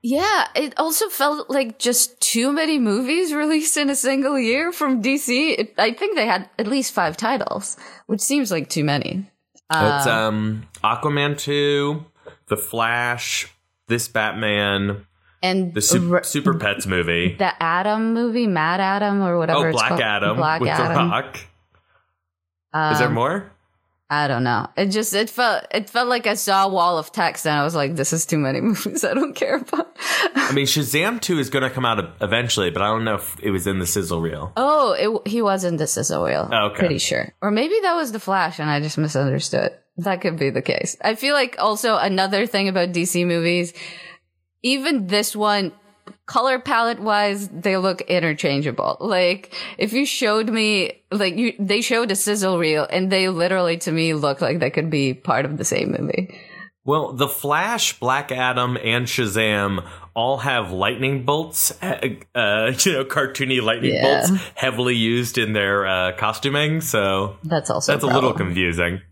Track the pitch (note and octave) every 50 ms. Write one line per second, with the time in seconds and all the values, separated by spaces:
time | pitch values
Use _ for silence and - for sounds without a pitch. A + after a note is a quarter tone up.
0 | - A#3 C4 D4 F4+ G#4+ G#4+ F4 - - - - D4+ C4+ - - D4+ D#4+ D#4+ -
1 | A4 G4 - - C#4 D4 D4+ D4 - - C4 C#4 C4+ A3+ G#3+ _ - A#3+ A#3+ A#3+
2 | - - - _ - - - A#3 A#3+ C4+ C#4+ D#4 D#4+ D#4 D#4 D4 A#3+ G#3+ G3 A3+
3 | C4 B3 D#4 F4 F#4 D#4+ D4+ D4 D4+ D4+ D#4+ D#4 D#4 D#4 - D4+ D4 C#4 C#4 C4
4 | - B3+ C4+ C4+ C4+ C4+ C#4+ C4+ A#3+ A3 A#3+ C#4 D#4+ F4 E4+ - D4+ C#4 C4 A#3
5 | G3+ C4 C4+ C#4+ - B3 B3 B3+ D4+ D#4+ - - G#3+ A3 - - G3+ A3 A#3 -
6 | F#4 G#4 G#4 D#4 G#3+ A#3 F#3 F#3 F#3+ - _ - G#3+ G#3 C4 C#4 B3+ - - G#3+
7 | F3+ D#3 D#3+ - A3 A#3+ C4+ A#3 - - - - G3 - - - - - - -
8 | _ - G#3 G3+ - - C#4 D4 C4 G3 F#3 E3 C3+ - - D#3+ D3 D3+ C#3+ C#3+
9 | - - - F#3 G3 - _ _ _ _ _ - _ _ D#3+ D#3 D3+ D3+ C#3+ C#3+
10 | C#3 B2 A2+ A2+ A2 A2 G#2+ G#2+ G#2+ G#2+ A2 G#2+ A#2 - _ - - G#2+ A#2+ A#2+
11 | - D3+ D3 C#3+ C#3+ D3 D3 C#3+ - C#3+ C#3+ D3 C#3+ C#3+ C#3+ C#3+ C#3+ C#3+ D3 D#3
12 | D#3+ - _ _ _ - - _ _ - - G#2 - - - A2+ A2+ A2+ A#2 A#2+
13 | A#2+ A#2+ A#2+ A#2 - - - - - - _ _ _ _ _ _ _ - A#2 A#2+
14 | A#2 - - A2 G#2+ G#2+ - G#2+ A2 G#2+ G#2 G#2 G#2 G2+ G2 G2 G2 G2+ G2+ G2+
15 | - _ _ _ _ _ _ _ - F#3 F#3 F#3+ F#3 F3 E3 G#3 G3+ - F3 F3
16 | F3 F3 F3 F3 - - - D3+ C#3+ - - D#3+ - G#2 G2+ - - F#2+ F#2+ F2+
17 | E2+ E2+ E2+ E2+ F2 F#2 G2+ - G3 F3+ - - E3 E3 E3+ F3+ F#3+ G#3 G#3+ A3
18 | A3 A3+ A3+ A3+ A#3+ A#3+ A3 B3 A#3+ G#3+ F#3 D#3+ D#3 E3 F3 F#3 G3 F#3+ G3 G3+
19 | G#3 G3+ G3 G3+ G3 F3+ F3 F3 D#3+ E3 E3 D3 E3 D#3+ D3 A#2+ A2 B2 - -
20 | A#2+ G#2+ G#2 G2+ G2+ G2+ - C3 D#3+ D#3 D#3+ E3+ - - D3+ D#3+ E3 E3 E3 -
21 | - F3 F3+ A#2+ C3+ - - - - - _ _ _ _ _ _ _ _ _ _
22 | _ _ _ _ _ _ _ _ _ _ _ _ _ _ - D#3 D#3 D#3 D3+ D3+
23 | C3 C#3 D3 A#2 A#2+ C#3+ F3 G3+ G3 - - _ _ _ _ _ _ _ _ _
24 | _ _ D3 D3 D3 C#3 C3 A#2 B2+ A#2+ A#2+ A2 - - _ - G3 G3+ F#3+ G#3+
25 | G#3+ - F#3+ G3+ A3+ A3+ - A#3+ B3 A3+ G3 - - - - G#3+ G3+ - - A#3+
26 | B3 A#3+ B3 A#3 A#3 A3 G#3 G#3 - G3+ F#3+ F#3+ G3 G3 F#3+ F#3 E3+ F3+ F3 D#3+
27 | D3+ - - - F3 E3 - - - D#3+ D3+ D3 C#3+ D#3 E3+ D#3 C#3+ C#3 E3+ D#3
28 | C3+ - E3 D#3+ - - E3+ D#3 C#3+ C3 C3+ - - A#3 G#3 - - G3+ - D#4+
29 | - - - C4+ D#4+ C#4 - - - - - C4+ B3+ - - D4+ - - - -
30 | - - - - - F#4+ - C4 C#4 - C#3 C#3+ C#3 C3+ - D3+ C#3+ A#2 B2+ D3+
31 | E3+ G#3+ A#3+ A#3 - - F3+ D3+ C3+ - - C3+ C3 B2+ - C3 B2+ A#2+ A2+ G#2
32 | F2 E2 - - G#2+ G2 G#2+ A#2 A#2+ A#2 - A2 F#2+ F2 D#2+ F#2 G2 G#2 A2 A2+
33 | A2+ A2+ G#2+ F#2+ - - - - - G#2 G2 F#2+ F2 G2 G2 F#2+ F2 F2 - G#2
34 | F#2 E2+ F2 E2 E2 D#2+ D2+ D2 C#2+ G2 - A3 B3+ C#4+ D4+ D4+ C4+ A3 F3 -
35 | G3 G#3+ A3+ - - G#3 G#3 A#3+ A3+ G3+ G3 F#3+ F#3+ F3 E3+ D3+ D#3 D3 - -
36 | - - E2 D2+ E2+ C#2 B1+ D2 - - A#2+ A2+ G#2 G#2 G#2 - G3 E3+ D3 -
37 | - - - A#1+ - - _ _ - G#3 G#3 G#3+ C4+ D#4+ G4+ A4+ G4+ F#4 E4+ E4+
38 | D#4 B3 G#3+ A3 - - G3 F#3+ F3 E3 E3+ - D3+ D3+ D3 C#3+ D3+ D3+ - -
39 | D#3 D3+ D3+ C3+ C#3+ C3+ C3 C#3+ - - - - - - - - _ _ _ F3
40 | E3+ G3+ F#3 F3+ - F#3 E3 D#3 C#3+ C#3 - C3 C3+ - - - - - - _
41 | - G#3+ A3+ A3 C4 C#4 D4 C#4+ C4 B3 - - - G#3+ G#3+ G#3+ - A#3 G#3+ D#3+
42 | - G3 F#3+ F#3+ F#3+ G3 G#3 G3 A3+ A#3 - G3 G3 G3 F#3 F#3 F3 F3+ F3 F3
43 | E3+ F3+ - F3 F3 F3 E3+ E3+ E3 F3 F3 F3 F3 E3+ - - - - - -
44 | - - - - _ _ _ _ _ _ _ _ - B3 C4+ C#4 C4 D#4+ C#4+ B3+
45 | G3 F3 G3+ G#3 - - - G#3 G#3 G#3 G#3 G3+ G3 E3 - _ _ - _ _
46 | _ - - _ _ - - A#3+ A#3+ C4 C4 B3+ B3+ C4+ C#4 A3+ A#3 A#3 A#3 -
47 | G3+ A3 G#3 G#3 G#3 G#3 G3 G3+ G3+ F#3 - D#3 F3+ G#3 F#3+ F#3+ F3+ F#3+ F3+ F3+
48 | - - F3+ F3+ E3 E3 D3+ - - D3+ C#3 C#3 D3+ D3 A2+ - - - - -
49 | - A3+ G3+ F3+ F#3 F3 F#3 G3 - - - - - - - - - G#3+ A3 C4
50 | C#4+ C#4+ - - C4 G#3+ G#3 A3 A3 A3+ A3 A3+ A3 G#3+ G#3+ G3 F3 - - _
51 | _ _ F#3+ G#3 G3+ F#3+ E3+ G3+ B3 A#3 - - G3+ F#3 G3+ A#3+ A#3 - A#3+ A3+
52 | A#3 G#3+ F#3+ G3 - G#3 G#3 G#3 G3 F#3+ F#3 E3+ E3+ D#3 D#3 D3+ D3 - - F3+
53 | F#3 F#3+ G3 F#3+ F#3+ F#3 F#3 E3 E3+ F3+ F#3+ F#3 F3+ E3+ E3+ E3+ - F3+ D#3+ E3
54 | D#3+ E3 D#3+ D3+ C#3+ C#3+ C#3 C3+ E3+ A#2+ C#3 E3 C3 C3 - D#3+ D#3 E3 D#3 D3
55 | C#3+ C3 C3 - _ F3+ B2 A#2+ C#3 C#3 D3+ - - - - - - - - -
56 | - - - - F#3 F3+ - - - - - - - - _ _ _ C3 D3 D#3
57 | C#3+ - C3+ B2 C#3+ C3+ - - - C#3+ C#3+ D#3 F#3 G#3+ A#3+ A3 - - - -
58 | B2 B2 C3 C#3+ C#3+ - C3 B2+ B2+ B2+ B2+ B2 B2 B2 B2 - - A2+ A2+ A#2+
59 | B2 A#2+ - - A#2+ G#2 F#2 A2 A2 G#2+ G#2+ G#2 G2+ G2+ G2 F#2 E2+ - - -
60 | - - _ A#2 A2+ B2+ C#3 B2+ A2+ C#3 C3 A#2+ G#2 F2 F#2 F#2 F#2+ G#2+ B2 B2
61 | C3 C3+ C#3 C3+ A#2+ C3+ D3 D#3 E3 E3 - - - - - - - F#3+ - -
62 | - A#2 G#2+ - - _ _ A#2+ A2+ G2+ G#2 G#2+ A2 A#2 C3 - - F#3+ E3 C3
63 | C3+ C3+ - D3 C#3 C3+ C3+ - C#3 B2+ C3 B2+ A2+ A2 A#2 A#2 B2 C3 - -
64 | B2+ C3 - - - F3 G3 F#3 - - - - - C3 A#2 A#2 B2 B2+ B2 A#2
65 | A2+ A2+ A#2 B2 B2 A#2 - B2 A2+ G#2+ G#2+ G#2+ G2+ G2 G2+ G2+ G2 F#2+ F#2+ F#2
66 | F#2 F#2 F#2 - A2 G#2+ A2 - - C#3 C3+ D3 D3+ D3+ D#3 D#3+ D#3+ - - A2
67 | G2+ G2 F#2+ F#2+ G2 G#2 G#2 - - D#3 E3 D#3 - - - - - - D3 C#3+
68 | D3 C3+ C#3 C#3 B2+ B2+ - - G#2 F#2 E2+ F#2 F2+ F2 E2 E2+ F2 F2 F2 -
69 | - -